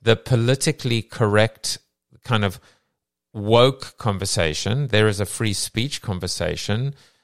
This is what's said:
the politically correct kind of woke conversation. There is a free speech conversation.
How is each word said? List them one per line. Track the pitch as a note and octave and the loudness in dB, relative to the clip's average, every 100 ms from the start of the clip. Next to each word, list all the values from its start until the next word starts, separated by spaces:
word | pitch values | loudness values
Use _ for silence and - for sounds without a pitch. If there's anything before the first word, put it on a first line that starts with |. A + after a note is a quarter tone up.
the | A2+ A2+ | 0 2
politically | - B2 A#2 C#3 - C#3+ C3 A#2 | 2 2 2 0 0 -2 -2 -2
correct | - - G#2+ G#2 A2+ - - - _ _ _ _ | -4 -2 2 4 2 0 -8 -10 _ _ _ _
kind | - A2 | -2 0
of | G2+ - - _ _ _ _ _ _ | 0 -4 -16 _ _ _ _ _ _
woke | A2 G#2 A#2 B2+ C3 - - | -8 2 6 6 2 -10 -6
conversation. | A2 F#2+ F#2+ G2+ E2 D2+ G2 C3 D3 | -4 -2 -2 -2 -2 -2 -2 -2 0
There | G#2+ G#2+ | 2 2
is | G2+ | 2
a | G2 | -4
free | - A2 | -4 -4
speech | F#2+ - A2 C3+ - | -2 -4 -4 -4 -6
conversation. | - F#2 F2+ - E2+ E2 - G#2 C#3 C#3 _ _ | -6 -6 -6 -4 -4 -4 -4 -4 -4 -8 _ _